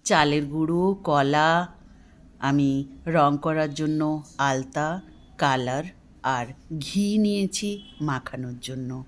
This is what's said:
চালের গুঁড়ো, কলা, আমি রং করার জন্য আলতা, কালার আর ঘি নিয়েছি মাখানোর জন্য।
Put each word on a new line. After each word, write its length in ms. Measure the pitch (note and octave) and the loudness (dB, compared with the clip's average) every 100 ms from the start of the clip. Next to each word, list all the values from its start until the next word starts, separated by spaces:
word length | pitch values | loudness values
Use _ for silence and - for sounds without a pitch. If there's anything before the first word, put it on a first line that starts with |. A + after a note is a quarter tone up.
চালের 420 | - F3 D3 D3 C#3+ | 4 4 4 2 0
গুঁড়ো, 480 | D3+ D#3+ E3+ F#3+ G3 | -2 0 2 2 0
কলা, 640 | F3 D3 C#3 D3+ D#3 E3 F3+ - - - - - - - | 2 2 4 4 4 4 0 -12 -20 -20 -20 -20 -20 -6
আমি 460 | C3+ C#3+ C#3 C3+ C#3 - E3 | 0 2 2 0 -4 -10 0
রং 320 | E3 D3 D3 | 4 4 2
করার 360 | D#3+ D#3 D#3 | -2 0 -2
জন্য 500 | C#3+ D#3 D#3 D3+ D#3 D3 - | -2 -2 0 0 -2 -8 -2
আলতা, 640 | C#3 C3+ C3 D3+ D3+ F3+ - - - - | 0 0 -2 -4 -4 -6 -10 -20 -20 -2
কালার 460 | C#3+ C3 B2 C3+ E3+ - - - | 0 2 -2 -4 -6 -16 -20 -6
আর 220 | C3 B2+ A#2+ - - D#3+ | -2 -2 -4 -12 -12 -10
ঘি 380 | C#3 G3 G3+ G#3+ | -4 -2 0 2
নিয়েছি 520 | G#3 G3+ F#3+ - G#3 G3+ - - | 2 0 -2 -4 -6 -8 -12 -6
মাখানোর 580 | D3+ C3 - B2+ B2+ B2 | -4 -4 -6 -10 -10 -10
জন্য। 440 | C3 C3 B2+ B2+ | -10 -8 -8 -10